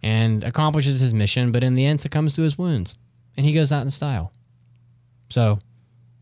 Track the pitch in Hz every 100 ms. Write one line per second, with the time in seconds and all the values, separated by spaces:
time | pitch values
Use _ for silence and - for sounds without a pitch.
0 | 107 110 113 107 - 135 156 151 139 131
1 | 131 110 101 127 123 120 127 127 139 147
2 | 143 151 156 143 160 143 175 131 85 -
3 | _ _ _ - 143 156 143 147 131 -
4 | 147 113 82 _ _ _ _ _ _ _
5 | _ _ - 123 110 104 - _ _ _
6 | _ _